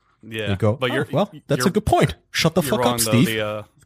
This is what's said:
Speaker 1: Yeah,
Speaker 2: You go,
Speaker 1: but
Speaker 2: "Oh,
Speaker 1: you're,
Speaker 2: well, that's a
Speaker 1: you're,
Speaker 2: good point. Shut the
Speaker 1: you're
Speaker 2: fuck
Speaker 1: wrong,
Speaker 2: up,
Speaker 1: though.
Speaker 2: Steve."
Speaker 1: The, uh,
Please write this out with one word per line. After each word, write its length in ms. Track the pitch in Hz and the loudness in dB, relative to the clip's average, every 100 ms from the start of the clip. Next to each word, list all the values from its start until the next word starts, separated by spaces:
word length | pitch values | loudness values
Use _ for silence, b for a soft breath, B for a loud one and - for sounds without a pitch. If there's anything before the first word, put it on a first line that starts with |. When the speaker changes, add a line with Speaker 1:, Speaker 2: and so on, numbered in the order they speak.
| _ _ 110 | _ _ -12
Speaker 1:
Yeah, 220 | 113 101 | -6 -4
Speaker 2:
You 60 | 98 | 0
go, 180 | 107 | 0
Speaker 1:
but 160 | 120 127 | 0 -2
Speaker 2:
"Oh, 40 | 127 | -2
Speaker 1:
you're, 120 | 117 | -2
Speaker 2:
well, 200 | 139 202 151 - | -2 -2 -6 -4
that's 160 | 135 | 0
a 40 | 127 | 0
Speaker 1:
you're, 60 | |
Speaker 2:
good 120 | 208 - | 0 2
point. 300 | 349 165 - _ | 2 2 -2 _
Shut 240 | - 160 190 | -2 0 0
the 60 | |
Speaker 1:
you're 80 | 143 | 0
Speaker 2:
fuck 80 | 226 | 0
Speaker 1:
wrong, 160 | 120 120 | 0 0
Speaker 2:
up, 60 | |
Speaker 1:
though. 100 | 113 | 2
Speaker 2:
Steve." 140 | 117 139 | 2 2
Speaker 1:
The, 140 | 110 107 | 0 -4
uh, 180 | 107 101 _ | -8 -12 _